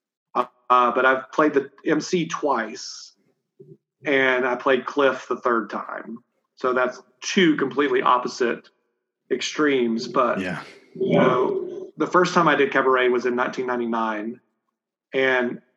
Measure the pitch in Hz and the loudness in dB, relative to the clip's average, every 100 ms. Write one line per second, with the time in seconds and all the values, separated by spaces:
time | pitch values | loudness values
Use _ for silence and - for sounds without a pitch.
0 | _ _ _ 123 123 _ - 123 123 120 | _ _ _ -4 -4 _ 2 4 4 4
1 | 131 131 - - 156 139 131 - - 151 | 2 2 -2 2 2 2 -2 -6 -2 -2
2 | - 185 165 - 147 123 110 127 - - | 0 -2 -2 -4 -2 -2 -4 -10 -14 -16
3 | - _ _ _ _ _ - - _ _ | -20 _ _ _ _ _ -20 -20 _ _
4 | 139 135 131 127 131 123 139 127 113 - | -2 0 2 0 -2 -2 0 0 0 0
5 | 135 120 - 123 127 117 107 104 - - | 0 0 -6 -4 0 -2 -2 -10 -10 -12
6 | - 117 _ _ _ _ 175 131 123 - | -12 -16 _ _ _ _ -2 0 -2 -4
7 | - _ - - 175 147 135 117 143 127 | -18 _ -2 4 4 4 0 0 0 2
8 | - 127 123 - 117 - - _ _ _ | 2 2 0 -2 -2 -2 -10 _ _ _
9 | _ _ _ 123 - - 151 135 120 113 | _ _ _ -4 -4 -2 0 2 0 -2
10 | 117 139 123 101 92 82 - - _ - | -2 -2 0 -2 -6 -8 -12 -20 _ -6
11 | - - - - - - - - - - | 0 4 4 2 0 -2 -6 -12 -14 -6
12 | 151 175 175 180 165 139 131 135 131 131 | 0 2 4 2 2 4 2 2 2 4
13 | 127 123 120 123 131 - 127 123 117 117 | 2 2 0 -2 -2 -4 -4 -4 -2 -2
14 | 113 107 110 127 _ _ _ _ _ _ | -2 -4 -8 -12 _ _ _ _ _ _
15 | _ 135 131 127 120 - - | _ 0 2 2 -2 -6 -14